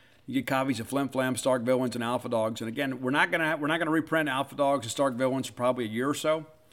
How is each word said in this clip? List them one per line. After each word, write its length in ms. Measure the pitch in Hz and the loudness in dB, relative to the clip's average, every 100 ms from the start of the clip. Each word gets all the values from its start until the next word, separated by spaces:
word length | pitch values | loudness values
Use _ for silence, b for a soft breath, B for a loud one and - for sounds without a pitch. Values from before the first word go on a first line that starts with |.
| b b - | b b -4
you 80 | |
get 120 | 123 123 | -2 0
copies 340 | 135 135 117 | 0 0 -2
of 80 | 110 | -2
Flim 220 | 139 139 | -2 -2
Flam, 260 | 131 131 123 | 0 0 0
Stark 260 | 135 127 | 2 2
Villains, 320 | 117 127 127 | 2 2 0
and 80 | 117 | -2
Alpha 280 | 117 123 123 | -2 -2 -2
Dogs. 320 | 120 110 110 | 0 0 -2
And 60 | 113 | -6
again, 340 | 113 139 127 | -4 -4 -2
we're 80 | 127 | 0
not 200 | 143 180 | 2 4
gonna 200 | 170 156 | 2 0
ha-, 60 | 156 | 0
we're 100 | 147 | 0
not 120 | 165 | 0
gonna 120 | 165 | 2
reprint 380 | 160 151 160 151 | 0 2 0 2
Alpha 260 | 131 139 | 0 -2
Dogs 320 | 139 139 143 113 | 0 2 2 -2
and 40 | |
Stark 240 | - 139 120 | -2 0 2
Villains 320 | 131 131 123 | 0 0 -4
for 40 | |
probably 320 | - 123 123 | -2 0 0
a 40 | 113 | -2
year 200 | 110 135 | 0 0
or 60 | |
so. 320 | 139 156 156 156 - b | 0 0 0 -4 -18 b